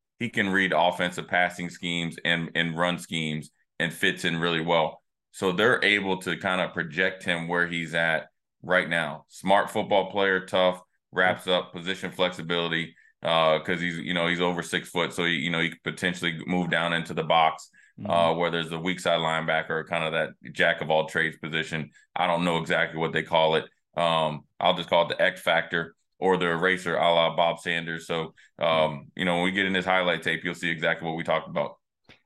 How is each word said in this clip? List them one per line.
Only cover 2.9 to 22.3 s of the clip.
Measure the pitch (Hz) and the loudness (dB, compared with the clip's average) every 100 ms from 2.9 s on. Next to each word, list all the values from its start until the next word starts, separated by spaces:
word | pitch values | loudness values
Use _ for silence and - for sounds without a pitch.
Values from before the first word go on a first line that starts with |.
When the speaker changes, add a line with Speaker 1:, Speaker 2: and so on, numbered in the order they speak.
| 87 | -2
Speaker 1:
schemes | - 82 78 78 76 _ _ - | -4 -4 -4 -6 -8 _ _ -6
and | 87 | -6
fits | - 95 - 90 | -2 -2 0 -2
in | 82 | 0
really | 85 82 | 0 0
well. | 82 82 78 - _ _ _ | 2 2 2 -2 _ _ _
So | - 95 | -4 0
they're | 90 113 - | 4 4 4
able | 98 104 98 92 | 4 2 0 -2
to | 92 82 | -4 -2
kind | 98 92 | 0 0
of | 82 | -2
project | 87 82 76 92 - | -4 -4 0 0 -2
him | 92 85 82 | -4 -4 -2
where | 87 85 | 0 0
he's | 85 82 | -2 -4
at | 85 82 78 - _ _ _ | 0 0 0 -4 _ _ _
right | - 92 78 | 0 2 2
now. | 85 76 76 - | -2 -2 -6 -16
Smart | - 95 101 - | -4 2 4 4
football | 110 92 101 92 | -2 2 2 2
player, | 101 98 92 | 0 2 2
tough, | 92 95 92 90 - _ _ | 0 2 2 0 -8 _ _
wraps | 90 92 87 92 | 0 2 0 0
up, | 90 90 | 0 -2
position | 87 85 95 92 | -8 -8 -6 -6
flexibility, | 82 92 87 82 85 85 82 78 - _ - | -2 -2 -2 -4 -2 0 -2 -4 -12 _ -6
uh, | 80 82 80 78 | 0 4 4 4
'cause | - 85 | 0 -4
he's, | 87 85 | -4 -6
you | - | -4
know, | 90 85 | 0 0
he's | 87 | 2
over | 90 85 | 0 0
six | 82 90 - | -2 -4 -4
foot. | 90 82 | -2 -2
So, | - | 0
he, | 87 82 | -2 0
you | 82 | -2
know, | 85 | 0
he | 85 | -2
could | - | -4
potentially | 87 78 90 87 87 80 | -8 -4 -2 -2 -4 -4
move | - 90 85 | -2 0 0
down | 82 85 | 0 0
into | 85 87 | -2 -4
the | 82 | -4
box, | 78 82 80 - - _ _ - | 2 4 4 2 -12 _ _ -10
Speaker 2:
Mm-hmm. | 104 | 0
Speaker 1:
uh, | 85 82 | 2 4
where | 82 85 | 2 0
there's | 85 80 | 0 -4
the | 82 | -4
weak | 87 87 | -4 -2
side | 87 85 | 0 2
linebacker, | 80 80 80 80 80 80 78 | 2 0 0 -2 -2 -4 -4
kind | 85 | -4
of | 80 | -2
that | 80 78 - - | -2 -4 -6 -8
jack | - 85 82 | 0 2 2
of | 78 | 2
all | 78 78 | 2 2
trades | 85 80 - | 0 -2 -4
position. | 76 80 76 80 71 _ _ | -6 -4 -4 -6 -8 _ _
I | - | -2
don't | 87 | 0